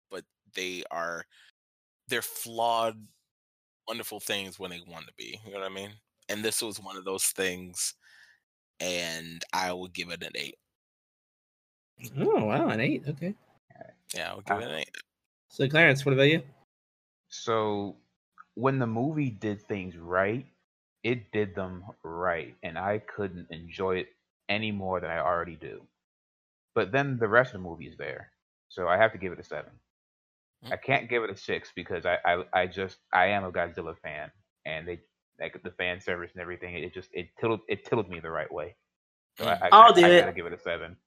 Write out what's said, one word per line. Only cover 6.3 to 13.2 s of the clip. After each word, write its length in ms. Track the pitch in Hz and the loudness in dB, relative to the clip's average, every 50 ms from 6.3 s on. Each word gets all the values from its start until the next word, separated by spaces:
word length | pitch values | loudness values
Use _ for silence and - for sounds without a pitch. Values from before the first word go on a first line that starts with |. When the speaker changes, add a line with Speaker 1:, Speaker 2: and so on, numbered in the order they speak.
| 104 104 107 | -6 -4 -2
Speaker 1:
this 180 | 113 104 - | -2 -2 -2
was 200 | 120 113 101 104 | -4 -4 -8 -10
one 160 | 101 95 95 95 | -12 -14 -14 -10
of 80 | 92 | -8
those 180 | 95 95 95 - - | -6 -4 -2 -2 -2
things, 640 | - - 95 92 90 90 92 90 87 - - - - _ _ - - - - - _ _ _ _ _ _ _ _ _ - | 0 0 -2 -2 -2 -4 -10 -12 -8 -6 -6 -6 -6 _ _ -20 -20 -20 -20 -20 _ _ _ _ _ _ _ _ _ -8
and 600 | - 90 90 87 87 85 82 82 82 85 85 82 - - - | -6 -4 -4 -4 -4 -4 -6 -8 -10 -12 -12 -12 -10 -6 -4
I 180 | 92 92 92 | -2 -2 -2
will 160 | 90 90 92 92 | -4 -6 -8 -10
give 220 | 87 87 85 85 | -10 -10 -8 -8
it 120 | 85 85 | -8 -10
an 120 | 85 78 - | -10 -10 -10
eight. 200 | 64 71 69 - - _ _ _ _ _ _ _ _ _ _ _ _ _ _ _ _ _ _ _ _ _ _ _ _ _ _ _ - - 117 120 131 | -10 -10 -10 -12 -18 _ _ _ _ _ _ _ _ _ _ _ _ _ _ _ _ _ _ _ _ _ _ _ _ _ _ _ -18 -16 -10 -6 -2
Speaker 2:
Oh, 260 | 190 392 440 320 - | 2 4 4 4 4
wow, 220 | 107 107 - - - | 2 2 2 2 2
an 100 | 110 107 | 2 2
eight. 240 | 120 147 302 - - 135 | 2 0 0 -2 -4 -6
Okay. 260 | 151 143 | -8 -6